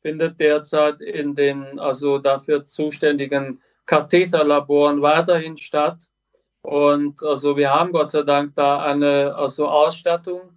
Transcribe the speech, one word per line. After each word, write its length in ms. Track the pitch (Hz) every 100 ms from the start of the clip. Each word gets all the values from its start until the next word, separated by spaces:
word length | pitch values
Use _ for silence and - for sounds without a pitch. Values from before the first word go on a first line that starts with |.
findet 400 | 156 156 165 165
derzeit 640 | 151 151 147 151 151 147
in 320 | - 143 143
den, 440 | 143 139 139 135 139
also 400 | 151 131 143 139
dafür 480 | 139 135 - 147 143
zuständigen 920 | - 151 147 151 143 139 143 135 131 _ _
Katheterlaboren 1160 | - 151 151 175 180 170 147 147 143 147 147 143
weiterhin 560 | 147 156 175 170 160 156
statt. 400 | - 151 151 170 _ _ _ _ _ _
Und 600 | - 143 147 147 147 143
also 340 | 151 135 143 143
wir 140 | 143
haben 200 | 147 175
Gott 180 | 170 143
sei 120 | 151
Dank 320 | 143 143 143
da 280 | 143 143 143
eine, 520 | 151 143 143 143 143
also 320 | 139 139 143 147
Ausstattung, 720 | 151 156 160 175 170 180 180 185